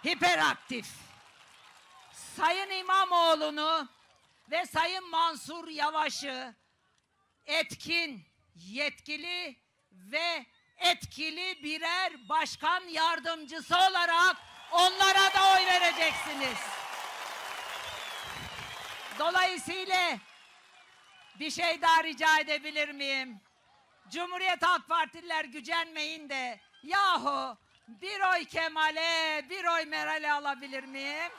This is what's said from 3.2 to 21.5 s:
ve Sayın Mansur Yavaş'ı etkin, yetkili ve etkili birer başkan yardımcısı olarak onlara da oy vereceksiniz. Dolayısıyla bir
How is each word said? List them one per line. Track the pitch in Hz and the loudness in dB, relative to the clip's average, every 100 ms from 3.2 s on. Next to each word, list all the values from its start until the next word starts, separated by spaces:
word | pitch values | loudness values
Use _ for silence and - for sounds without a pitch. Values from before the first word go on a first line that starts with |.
| 330 320 302 302 311 320 269 _ _ _ _ _ _ | 6 4 0 -2 0 -2 -4 _ _ _ _ _ _
ve | 302 359 | -4 -2
Sayın | 311 339 370 370 | -2 -2 -2 -4
Mansur | 320 330 302 - 330 330 | 0 0 0 -10 -12 -10
Yavaş'ı | 311 294 311 311 - 285 254 262 220 _ _ _ _ _ _ _ _ - | -4 -2 0 -2 -2 -8 -8 -12 -16 _ _ _ _ _ _ _ _ -4
etkin, | 311 - - - 339 330 233 156 _ _ | -2 -2 -6 -4 -2 -2 -8 -18 _ _
yetkili | 170 175 226 294 - - 302 339 349 349 247 _ _ _ | -20 -14 -4 -4 -6 -12 -10 -8 -8 -8 -12 _ _ _
ve | 185 185 285 339 330 240 _ _ _ | _ -8 -4 -2 -4 -8 _ _ _
etkili | 359 349 - - 311 311 370 359 | 0 0 -4 -8 -8 -6 -8 -6
birer | 294 311 330 359 370 311 214 | -8 -4 -2 -2 -2 -6 -4
başkan | 311 294 - 302 359 | -2 -2 -2 -2 -2
yardımcısı | 359 320 320 330 294 330 294 320 - 349 | -2 -2 0 0 -4 -6 -8 -12 0 4
olarak | 381 381 339 339 370 349 - - - | 6 4 2 6 6 4 -8 -20 -2
onlara | 339 370 370 381 392 392 | 4 4 6 6 8 6
da | 392 392 | 8 8
oy | 381 370 | 8 6
vereceksiniz. | 359 349 330 320 - 302 285 262 226 - - - - - - - - - - - - - - - - - - - - - - - - - 208 | 4 4 4 0 0 -6 -4 -4 -4 -6 -8 -8 -10 -10 -10 -10 -10 -10 -10 -10 -10 -10 -10 -10 -10 -10 -10 -12 -12 -12 -12 -12 -12 -12 -2
Dolayısıyla | 311 359 370 359 - 370 370 370 349 233 - - - - _ - - _ _ - - - | 2 4 4 0 -6 -6 0 2 2 -2 -8 -20 -20 -20 _ -20 -20 _ _ -20 -20 -10
bir | 311 | -8